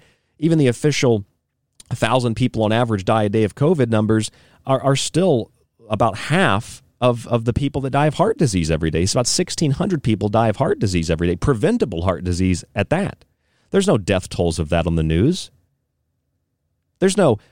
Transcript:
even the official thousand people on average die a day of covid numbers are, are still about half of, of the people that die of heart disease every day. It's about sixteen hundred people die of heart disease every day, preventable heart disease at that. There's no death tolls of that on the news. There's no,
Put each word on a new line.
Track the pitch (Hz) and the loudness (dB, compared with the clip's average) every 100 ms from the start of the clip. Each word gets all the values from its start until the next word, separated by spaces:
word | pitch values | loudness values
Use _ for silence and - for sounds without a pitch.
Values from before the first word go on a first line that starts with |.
| _ _ _ _ | _ _ _ _
even | 160 160 | 0 2
the | 131 | 2
official | 117 151 143 131 110 98 _ _ _ _ - _ | 2 -2 0 2 0 -2 _ _ _ _ -20 _
thousand | - 110 127 120 | -4 0 0 0
people | 107 127 113 | 0 -2 0
on | 107 | 0
average | 113 123 107 | 2 0 0
die | 90 110 | 0 0
a | 107 | 2
day | 110 | 2
of | 107 - | 0 0
covid | 143 175 120 | 0 2 2
numbers | 110 107 110 107 - _ _ | 2 2 0 -2 -10 _ _
are, | - 131 | -4 0
are | 139 139 | 0 0
still | - 156 185 131 104 _ _ _ 110 | 0 0 2 0 -2 _ _ _ -8
about | 104 110 95 | -2 -2 -2
half | - 160 170 101 - - _ _ | -2 0 2 0 -4 -16 _ _
of, | 123 117 - | 0 0 -2
of | 120 | -2
the | 113 | -2
people | 107 143 139 | -2 -2 -4
that | 131 | -2
die | 139 151 | 0 0
of | |
heart | - 190 - | 2 0 2
disease | 151 95 78 | 2 2 0
every | 80 80 | 0 0
day. | 80 | 0
It's | 92 | 0
about | 127 123 | 0 0
sixteen | - 180 - 151 | -2 -4 -2 -2
hundred | 135 202 170 | 0 -2 -2
people | 120 107 107 | -2 0 0
die | 110 113 | 2 0
of | 104 | 0
heart | 156 320 | -2 0
disease | 104 90 80 | -2 -2 -2
every | 80 87 | 0 -2
day, | 87 | 0
preventable | - 120 151 240 151 85 | -2 0 0 0 -2 -2
heart | 92 87 | -4 -2
disease | 90 85 92 85 - | -4 0 0 0 -4
at | - 95 | -6 -2
that. | 165 202 - _ _ _ _ _ | -2 -4 -8 _ _ _ _ _
There's | 190 196 | 0 2
no | 135 | 2
death | 90 92 - | 2 -2 -2
tolls | - 87 80 | -2 -2 -2
of | 76 | -2
that | 85 82 | 0 0
on | |
the | 82 | 0
news. | 78 80 123 185 - _ _ _ _ _ _ _ _ _ _ _ _ _ _ _ | 0 2 2 0 -8 _ _ _ _ _ _ _ _ _ _ _ _ _ _ _
There's | 190 190 | 0 2
no, | 170 107 - | 2 2 -4